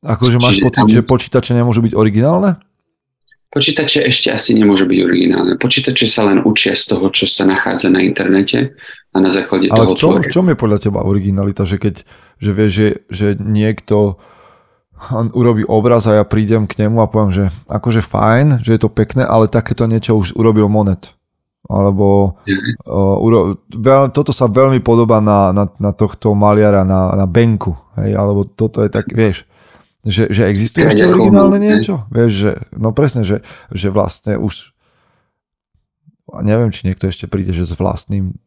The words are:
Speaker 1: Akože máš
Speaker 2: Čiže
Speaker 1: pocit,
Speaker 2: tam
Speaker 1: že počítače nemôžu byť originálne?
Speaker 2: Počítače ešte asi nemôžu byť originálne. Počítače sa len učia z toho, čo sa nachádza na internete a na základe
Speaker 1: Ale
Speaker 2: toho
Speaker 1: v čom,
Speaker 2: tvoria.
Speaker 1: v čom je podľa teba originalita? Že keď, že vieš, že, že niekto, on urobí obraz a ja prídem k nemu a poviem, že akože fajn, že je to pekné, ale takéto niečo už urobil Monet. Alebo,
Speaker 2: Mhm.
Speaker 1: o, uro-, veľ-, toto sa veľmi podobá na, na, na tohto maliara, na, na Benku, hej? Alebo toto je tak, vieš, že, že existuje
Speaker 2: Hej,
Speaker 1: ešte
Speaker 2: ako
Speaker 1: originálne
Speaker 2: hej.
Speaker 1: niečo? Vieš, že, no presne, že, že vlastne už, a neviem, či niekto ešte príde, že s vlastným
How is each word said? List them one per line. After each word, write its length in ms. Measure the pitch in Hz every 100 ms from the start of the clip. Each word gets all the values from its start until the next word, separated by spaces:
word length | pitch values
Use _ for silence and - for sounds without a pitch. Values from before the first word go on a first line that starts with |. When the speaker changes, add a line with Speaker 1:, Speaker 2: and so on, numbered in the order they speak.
Speaker 1:
Akože 360 | - 110 123 120
máš 180 | 123 98
Speaker 2:
Čiže 80 |
Speaker 1:
pocit, 160 | 120 -
Speaker 2:
tam 80 | 110
Speaker 1:
že 140 | 113
počítače 480 | 113 123 - 131 -
nemôžu 280 | 120 120 113
byť 120 | 113
originálne? 680 | - 110 104 131 175 196 170 _ _ _ _ _ _ _ _ _
Speaker 2:
Počítače 560 | - - - 156 151
ešte 260 | - 120 -
asi 220 | 110 -
nemôžu 300 | 110 104 98
byť 160 | 92 92
originálne. 520 | 90 90 90 90 90 90
Počítače 500 | 123 - - 123 110
sa 200 | - 104
len 160 | 95
učia 320 | 107 107 98
z 120 | - -
toho, 200 | 95 95
čo 160 | - 95
sa 180 | -
nachádza 440 | 95 95 - 90 95
na 120 | 92
internete 760 | 92 - 92 95 98 120 127 - - - _
a 80 | 95
na 120 | 95
základe 380 | 95 - 92 98
Speaker 1:
Ale 180 | 110 107
Speaker 2:
toho 20 |
Speaker 1:
v 80 | 90
čom, 160 | 151
Speaker 2:
tvoria. 80 | -
Speaker 1:
v 80 | -
čom 160 | 170 185
je 100 | 147
podľa 220 | 113 104
teba 180 | 107 98
originalita? 600 | 95 101 98 98 98 98
Že 140 | 95 98
keď, 160 | 107 - - - _ _
že 140 | 104
vieš, 200 | 101 107
že, 160 | 95 107 - _
že 200 | 90 104
niekto, 840 | 101 101 107 110 107 - 104 101 92 _ _ _ _ _ _ _ - -
on 220 | 113 113
urobí 320 | 120 120 110
obraz 400 | 107 107 113 117 110
a 80 |
ja 100 | 107
prídem 420 | 101 107 104 113 104
k 100 | -
nemu 220 | 107 113
a 80 | 107
poviem, 240 | 110 104
že 120 | 92 98 80 -
akože 360 | 107 123 113
fajn, 460 | 104 - 107 117 147 127
že 120 | 120
je 100 | 113
to 80 | 110
pekné, 340 | - 107 131
ale 240 | 127 110 110
takéto 380 | 117 - - 113
niečo 280 | 113 113 110
už 180 | 90
urobil 340 | - 113 107 104
Monet. 480 | 107 101 92 - _ _ _ _ _ -
Alebo, 680 | 98 98 98 101 101 98 92
Speaker 2:
Mhm. 280 | - 98 - 113
Speaker 1:
o, 160 | - 80 98 98
uro-, 260 | 107 113 90 95 _
veľ-, 420 | 117 113 135 135
toto 180 | 143 147
sa 160 | - 123
veľmi 320 | 104 135 131
podobá 380 | 120 117 113 113
na, 320 | 107 101 98
na, 160 | 95 101
na 180 | _ 101
tohto 400 | 98 104 - 113
maliara, 520 | 104 104 104 104 101
na, 320 | 92 95 92 98
na 100 | 95
Benku, 460 | 87 117 110 - 80 _ -
hej? 160 | 101
Alebo 320 | 101 101 101
toto 360 | 98 - 110 110
je 100 | 107
tak, 200 | 107 -
vieš, 380 | 113 110 92 - _ _ _ _ _
že, 260 | - 98 110
že 160 | 101 101
existuje 400 | 101 110 - -
Speaker 2:
Hej, 80 |
Speaker 1:
ešte 100 | 104
Speaker 2:
ako 100 | 180 180
Speaker 1:
originálne 400 | 202 202 196 196
Speaker 2:
hej. 80 | 208
Speaker 1:
niečo? 280 | 214 214 180 107
Vieš, 240 | 120 117
že, 200 | 98 104 - -
no 200 | - 110
presne, 320 | 110 143 123
že, 180 | 98 104 - - -
že 200 | 95 98
vlastne 480 | 101 101 - - 104
už, 400 | 107 - - _ _ _ _ _ _ _ _ _ _ _ _ _ _ _ -
a 120 | -
neviem, 300 | 104 110 117
či 160 | - 92
niekto 200 | 92 98
ešte 200 | 90 87
príde, 240 | 98 95
že 160 | 87 87
s 80 |
vlastným 640 | 82 95 - - 101 92 -